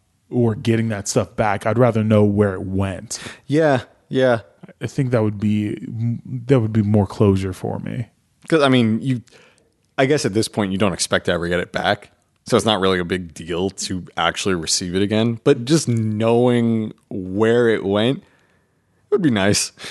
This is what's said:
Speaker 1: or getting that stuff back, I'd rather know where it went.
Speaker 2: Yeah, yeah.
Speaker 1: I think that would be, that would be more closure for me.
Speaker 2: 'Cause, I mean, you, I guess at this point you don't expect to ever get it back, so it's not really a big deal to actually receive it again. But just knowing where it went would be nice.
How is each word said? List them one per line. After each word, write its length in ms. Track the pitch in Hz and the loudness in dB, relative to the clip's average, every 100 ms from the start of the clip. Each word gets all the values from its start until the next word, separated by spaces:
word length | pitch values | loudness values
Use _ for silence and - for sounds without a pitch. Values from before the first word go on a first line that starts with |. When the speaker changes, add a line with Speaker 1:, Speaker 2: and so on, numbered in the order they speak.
| _ _ _ | _ _ _
Speaker 1:
or 280 | 127 117 101 | 0 0 0
getting 320 | 101 113 113 | 0 0 0
that 180 | 104 - | -6 -4
stuff 300 | 123 101 - | -2 -2 -2
back, 300 | 110 98 113 | -2 0 -2
I'd 120 | 110 | 2
rather 240 | 123 110 | 2 2
know 220 | 107 107 | 2 4
where 300 | 104 101 101 | 4 2 0
it 80 | 95 | -2
went. 580 | 95 95 98 90 107 - - - - | -4 -4 -4 -6 -12 -14 -14 -16 -4
Speaker 2:
Yeah, 360 | 147 156 127 - _ _ | 0 2 0 -2 _ _
yeah. 320 | 135 131 117 - _ - _ | 0 2 2 -2 _ -20 _
Speaker 1:
I 80 | 123 | -8
think 240 | - 131 | -4 -2
that 100 | 123 | 0
would 160 | 107 104 | 0 0
be, 400 | 104 107 104 - - 113 117 117 - 127 120 | 0 0 -2 -4 -8 -4 -4 -4 -8 -10 2
that 120 | 135 | 2
would 140 | 110 | 2
be 100 | 110 | 2
more 240 | 101 107 95 | 4 4 2
closure 460 | - 104 95 95 | 2 4 4 -2
for 260 | 92 110 107 | -6 -8 -8
me. 300 | - 127 117 _ _ _ - | -8 -8 -10 _ _ _ -2
Speaker 2:
'Cause, 140 | 165 | 0
I 60 | 139 | 4
mean, 320 | 127 113 110 | 4 2 0
you, 220 | 135 123 - - _ _ _ _ _ - | -2 -4 -8 -20 _ _ _ _ _ -2
I 100 | 135 | 0
guess 180 | 147 123 | 2 0
at 80 | |
this 140 | 101 110 | -2 -2
point 240 | - 101 | -2 -2
you 60 | 95 | 0
don't 140 | 101 | 0
expect 340 | 85 - 95 - | 0 -2 -2 0
to 60 | |
ever 140 | 87 85 | -2 -2
get 120 | 87 | -2
it 100 | - | -4
back, 380 | - 92 104 - _ _ _ - | -4 -2 -2 -6 _ _ _ -2
so 100 | 120 | 0
it's 100 | 110 | 2
not 140 | 104 | 0
really 180 | 95 92 | 2 0
a 60 | |
big 280 | 87 92 85 | -2 -4 -6
deal 380 | 73 82 85 95 | -14 -8 -4 -4
to 340 | - - 92 87 - | -4 -8 -8 -8 -2
actually 380 | 85 - 101 | -2 -2 -2
receive 400 | 90 78 - 92 | -2 -2 -4 -2
it 60 | 92 | -2
again. 360 | 101 107 117 117 | 0 0 0 0
But 200 | - 123 | 2 2
just 220 | 117 160 123 | 2 0 0
knowing 1040 | 117 110 107 113 120 123 120 117 113 110 - _ | -2 -2 0 2 2 2 2 2 0 -4 -10 _
where 600 | 101 92 95 110 120 120 | -10 -6 0 2 4 4
it 160 | 107 | 2
went 400 | 98 101 117 143 - _ _ _ _ _ _ _ _ | 0 2 2 -2 -8 _ _ _ _ _ _ _ _
would 120 | 415 | 0
be 80 | 165 | 2
nice. 400 | 107 95 104 - - - | 2 2 2 -2 -10 -12